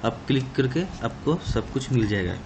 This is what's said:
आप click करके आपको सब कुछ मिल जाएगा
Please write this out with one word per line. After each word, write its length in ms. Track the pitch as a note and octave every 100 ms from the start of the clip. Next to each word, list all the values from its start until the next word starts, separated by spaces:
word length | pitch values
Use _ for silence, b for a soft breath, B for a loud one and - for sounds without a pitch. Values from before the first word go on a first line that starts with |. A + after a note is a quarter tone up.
आप 160 | A#2 - -
click 240 | C3+ B2+
करके 280 | - C3 D3
आपको 520 | F#3 - A2+ - -
सब 360 | F3 - - -
कुछ 200 | C3+ B2+
मिल 160 | B2+ G#2+
जाएगा 300 | G#2 F2+ F2